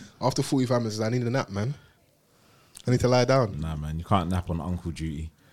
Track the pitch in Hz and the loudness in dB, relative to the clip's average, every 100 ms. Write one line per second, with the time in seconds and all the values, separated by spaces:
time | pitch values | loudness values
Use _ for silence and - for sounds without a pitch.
0 | - - 123 139 135 139 123 123 113 107 | -18 -2 0 0 0 2 2 2 0 -2
1 | 110 123 117 135 - 98 117 147 - _ | 0 0 0 -2 -2 -2 -2 -4 -12 _
2 | _ _ _ _ _ _ _ - - 123 | _ _ _ _ _ _ _ -8 0 2
3 | 123 123 123 135 113 73 80 78 76 80 | 4 4 6 4 2 -2 -6 -6 -6 -6
4 | 87 101 87 90 90 82 78 90 87 78 | 0 2 2 -2 -2 -4 -4 -4 -6 -6
5 | 80 76 80 - _ | -6 -6 -8 -12 _